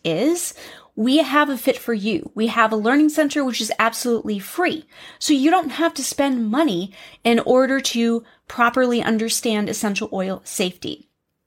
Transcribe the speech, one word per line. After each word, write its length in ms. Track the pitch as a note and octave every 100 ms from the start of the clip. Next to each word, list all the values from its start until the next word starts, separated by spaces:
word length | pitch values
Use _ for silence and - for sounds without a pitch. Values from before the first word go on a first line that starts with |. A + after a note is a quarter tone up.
is, 500 | - D#3+ C#4 F4 - - - - - -
we 220 | A3+ C#4+
have 300 | C4+ C#4+ D4
a 80 | C4
fit 200 | - -
for 160 | -
you. 360 | A3+ G3+ G#3+ - -
We 120 | A3+
have 260 | A#3 A3
a 40 | A3
learning 320 | G#3+ C#4 D4+
center, 340 | D4+ D4 D4
which 180 | C4 A3+
is 100 | A3 -
absolutely 580 | A3+ A#3 B3 A3+ - G#3
free. 480 | F#3+ - F4 - - - - -
So 160 | -
you 160 | C#4+ C#4
don't 200 | F#4 D#4
have 240 | B3+ E4
to 100 | E4
spend 480 | B3+ - C#4 B3+ A3
money 420 | B3 D#4+ F3 F#3+ - - -
in 160 | A#3 A#3
order 400 | - B3+ C4 C4+
to 460 | C4 A#3+ A#3 A#3 - _ -
properly 540 | - A#3+ B3 B3+ A#3+
understand 680 | - A3+ A3+ - A#3+ G#3+ G#3
essential 400 | - G#3+ G3 G#3+
oil 300 | F#3+ F#3+ F#3+
safety. 680 | - - F#3 F3+ - - _ _ _ _